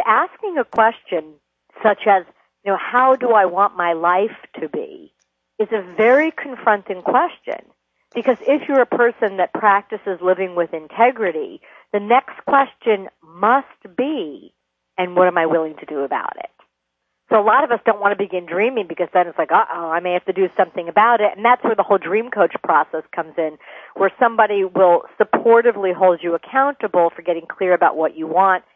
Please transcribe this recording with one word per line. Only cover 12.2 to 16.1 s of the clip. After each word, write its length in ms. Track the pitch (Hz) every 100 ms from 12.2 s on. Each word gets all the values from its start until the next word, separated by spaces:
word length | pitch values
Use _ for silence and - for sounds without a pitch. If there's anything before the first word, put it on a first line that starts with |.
| - - -
question 600 | 277 269 _ 233 208 190 -
must 440 | 160 170 208 262 - _ 202 170
be, 560 | 277 302 160 120 90 _ _ _ _ -
"And 180 | 180 180
what 120 | 180
am 100 | 175
I 80 | 165
willing 300 | 165 160 156
to 100 | -
do 140 | 147
about 360 | 139